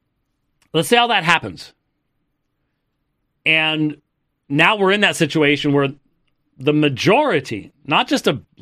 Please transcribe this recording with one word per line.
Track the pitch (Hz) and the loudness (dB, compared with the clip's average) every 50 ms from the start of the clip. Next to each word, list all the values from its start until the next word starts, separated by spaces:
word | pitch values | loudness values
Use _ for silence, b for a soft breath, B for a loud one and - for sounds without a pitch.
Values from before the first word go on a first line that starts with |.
| _ _ _ _ _ _ _ _ _ _ _ _ _ _ - | _ _ _ _ _ _ _ _ _ _ _ _ _ _ -2
Let's | 160 165 - | -2 0 2
say | 240 | 2
all | 240 240 233 | 2 2 2
that | 226 196 165 | 0 0 2
happens. | 170 170 156 - 104 80 71 - - _ _ _ _ _ _ _ _ _ _ _ _ _ _ _ _ _ _ _ _ _ _ _ _ _ _ _ _ _ _ _ _ _ _ _ | 2 0 0 0 -8 -12 -14 -20 -20 _ _ _ _ _ _ _ _ _ _ _ _ _ _ _ _ _ _ _ _ _ _ _ _ _ _ _ _ _ _ _ _ _ _ _
And | 156 160 160 156 156 156 156 156 151 147 - _ _ _ _ _ _ _ _ _ _ | 0 0 0 0 -2 -2 -2 -2 -4 -4 -8 _ _ _ _ _ _ _ _ _ _
now | 143 147 165 185 220 | 0 2 2 2 2
we're | 208 196 185 | 2 0 0
in | 196 208 | 2 2
that | 202 180 147 | 0 -2 0
situation | - 170 143 - 160 151 143 147 139 - 147 | 0 -2 0 2 2 2 2 2 0 0 0
where | 143 143 139 131 135 _ _ _ _ _ _ _ _ _ _ _ _ | 0 0 0 -2 -4 _ _ _ _ _ _ _ _ _ _ _ _
the | - 131 147 151 | -4 -2 0 0
majority, | 151 151 147 131 113 - 156 208 269 302 269 196 147 - - 117 98 92 - _ _ _ | 2 0 0 -2 0 0 2 2 2 2 0 -2 -2 -4 -6 -12 -12 -12 -16 _ _ _
not | - 151 190 254 | -2 -2 -2 0
just | - 302 254 - | 0 -2 -2 0
a | 202 156 107 - _ _ - | -2 -4 -4 -10 _ _ -20